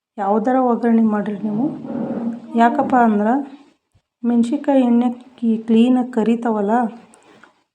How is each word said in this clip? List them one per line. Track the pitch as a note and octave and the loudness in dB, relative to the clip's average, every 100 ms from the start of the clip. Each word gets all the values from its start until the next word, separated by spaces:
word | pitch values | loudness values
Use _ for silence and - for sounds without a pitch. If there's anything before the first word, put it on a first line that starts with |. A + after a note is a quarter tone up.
| _ - | _ -6
ಯಾವ್ದಾರ | G3 G#3+ A#3 C4 | -2 0 2 2
ಒಗ್ಗರಣೆ | B3+ A#3 A#3 A3+ | 2 0 2 2
ಮಾಡಿರಿ | A3 G#3 G3+ G3+ | 2 0 -4 -6
ನೀವು. | G#3+ G#3 D4+ - - - - - - - - A3+ | -6 -4 -4 -6 -10 -8 -6 -6 -8 -10 -6 0
ಯಾಕಪ್ಪ | A#3 D4+ - | 2 2 0
ಅಂದ್ರೆ | B3+ A3+ G#3 G#3 C4+ C#4+ - - _ _ _ _ _ | 2 2 2 0 -2 -4 -14 -20 _ _ _ _ _
ಮೆಣಸಿನ್ಕಾಯಿ | A#3 A#3+ A#3 C#4+ - C4+ | -2 0 0 -2 0 2
ಎಣ್ಣೆ | A#3+ A#3+ B3 | 4 2 0
ಕಿ-, | - - - A#3 A3 | -4 -14 -6 -2 -2
ಕ್ಲೀನಾಗಿ | A#3 A3+ B3 B3+ B3 | 2 4 4 2 0
ಕರಿತಾವಲ್ಲ, | A3+ G#3 A#3 A#3 G#3+ G3+ A#3+ A3+ - - _ _ - - _ _ | -2 0 0 -2 -2 0 0 -2 -8 -20 _ _ -20 -20 _ _